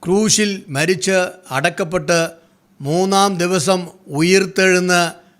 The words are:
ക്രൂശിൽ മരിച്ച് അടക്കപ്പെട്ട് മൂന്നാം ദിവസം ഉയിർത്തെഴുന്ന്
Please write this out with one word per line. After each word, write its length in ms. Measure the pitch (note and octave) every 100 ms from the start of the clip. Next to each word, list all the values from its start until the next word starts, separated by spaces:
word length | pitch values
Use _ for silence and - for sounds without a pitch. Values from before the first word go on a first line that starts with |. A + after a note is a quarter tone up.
ക്രൂശിൽ 580 | E3 G3 G#3+ - G#3 G3 -
മരിച്ച് 640 | C#3 E3 F#3+ F#3+ F#3+ F3+ - -
അടക്കപ്പെട്ട് 760 | C3 E3+ E3 F3+ F3+ D3+ E3+ E3 - _ _ _ -
മൂന്നാം 580 | C#3 E3 F#3+ G3 G3+ F#3
ദിവസം 500 | F3 F#3 D3+ F#3 F3 - -
ഉയിർത്തെഴുന്ന് 1040 | D3 E3+ F#3+ F#3+ - F#3+ F3+ F3+ F3+ E3+ - _